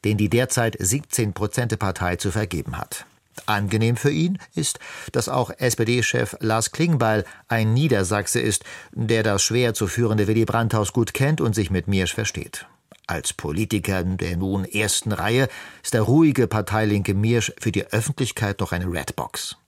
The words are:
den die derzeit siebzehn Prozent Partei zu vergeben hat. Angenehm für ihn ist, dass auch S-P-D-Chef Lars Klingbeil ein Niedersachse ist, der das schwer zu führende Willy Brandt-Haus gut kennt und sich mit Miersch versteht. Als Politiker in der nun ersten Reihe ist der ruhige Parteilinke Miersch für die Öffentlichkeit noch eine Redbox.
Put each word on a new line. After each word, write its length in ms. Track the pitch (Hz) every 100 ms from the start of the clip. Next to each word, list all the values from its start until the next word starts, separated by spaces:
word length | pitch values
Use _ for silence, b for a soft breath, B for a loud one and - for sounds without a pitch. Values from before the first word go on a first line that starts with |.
den 140 | 104 107
die 100 | 104
derzeit 480 | 117 127 - 113 -
siebzehn 540 | 92 131 - - 107
Prozent 460 | - 104 - 120 110
Partei 380 | 98 - 90 90
zu 140 | 101
vergeben 460 | 101 104 82 - -
hat. 300 | - - - _ _ - -
Angenehm 500 | 104 101 110 113 120
für 140 | 143
ihn 280 | 151 175 190 B
ist, 240 | - 147 - B B B
dass 180 | 123 -
auch 200 | 131 117 -
S-P-D-Chef 800 | 127 107 113 123 110 123 117 -
Lars 300 | 110 113 -
Klingbeil 540 | - 170 147 113 107 B B _
ein 240 | 113 110
Niedersachse 680 | 120 156 107 90 104 95 -
ist, 220 | - 104 B B B
der 300 | - 110 113
das 200 | 107 98
schwer 300 | - 117 120
zu 140 | 107 98
führende 400 | - 117 107 101
Willy 180 | 110
Brandt-Haus 480 | 107 113 113 110 101
gut 220 | - 117
kennt 260 | - 135 160
und 140 | 120
sich 160 | 107 92
mit 180 | 92 85
Miersch 260 | 98 87
versteht. 520 | - 110 - - - - _ _ - -
Als 280 | 82 -
Politiker 680 | - 73 78 107 104 92 95
in 160 | 90 92
der 220 | 87 87
nun 260 | 95 98
ersten 480 | 92 104 107 - 110
Reihe 360 | 104 101 123 131 B B B
ist 100 | -
der 80 | 117
ruhige 460 | 107 143 160 131 117
Parteilinke 680 | 110 98 110 110 104 95
Miersch 400 | 98 110 117 - -
für 100 | 113
die 140 | 101
Öffentlichkeit 760 | - 107 113 - 123 - 104 98
noch 120 | 95
eine 180 | 87 90
Redbox. 680 | 82 - - 62 - - -